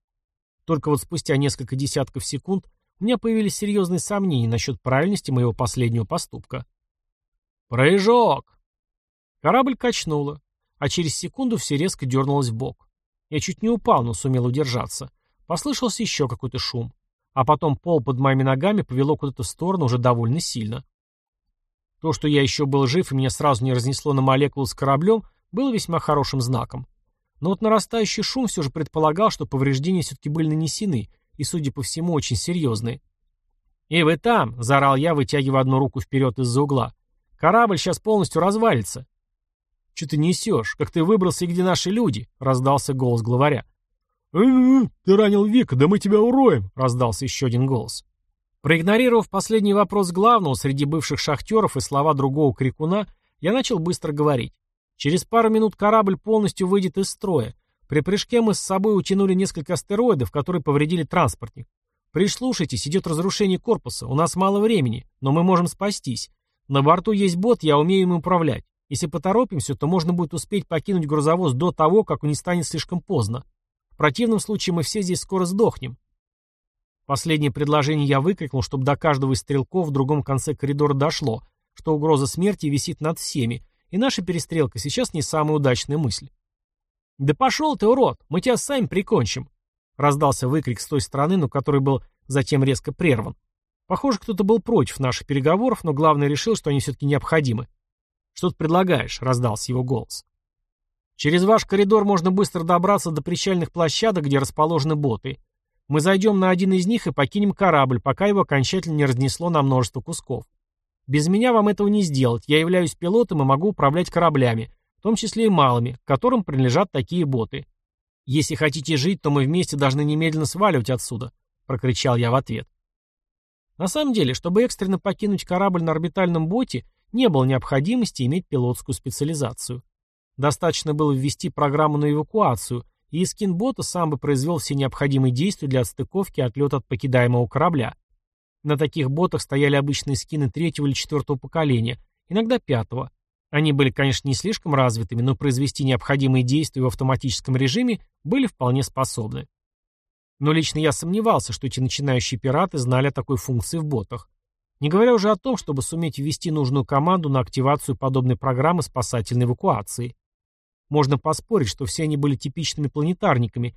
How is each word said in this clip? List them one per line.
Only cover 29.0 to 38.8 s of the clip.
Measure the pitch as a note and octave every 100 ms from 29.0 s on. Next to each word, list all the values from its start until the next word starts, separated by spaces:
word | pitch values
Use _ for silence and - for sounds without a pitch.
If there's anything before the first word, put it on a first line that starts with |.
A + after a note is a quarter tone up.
| D#3 D#3 G#3+
что | - D3+
повреждения | C3+ C#3 C3 D#3+ F#3
всё-таки | - C3 D3
были | D#3 D#3+
нанесены, | D#3 D#3+ - G#3 B2+ F#2 _ _ -
и, |
судя | C#3+ F3 C#3
по | -
всему, | B2 E3 F3
очень | D#3 - A2+
серьёзные. | - F3 C#3 A2 A#2 C3 _ _ _ _ _ _ _ _ _
«Эй, | E3
вы | D#3 D#3+
там!» — | A#3 A3+ B2+ A#2+
заорал | A#2 C#3 C#3 C3+
я, | D#3+ D3+
вытягивая | C3 D3 C3+ C3+
одну | C3 C3+
руку | C3+ B2+
вперёд | - C3+ C3 A#2
из-за | B2 B2+
угла. | C#3+ C3+ A2+ - _ _ _ _
«Корабль | D#3+ A3 A#3 F3
щас | F#3 -
полностью | G#3+ G#3+ E3 D#3+
развалится!» | F3+ G#3+ A3+ C3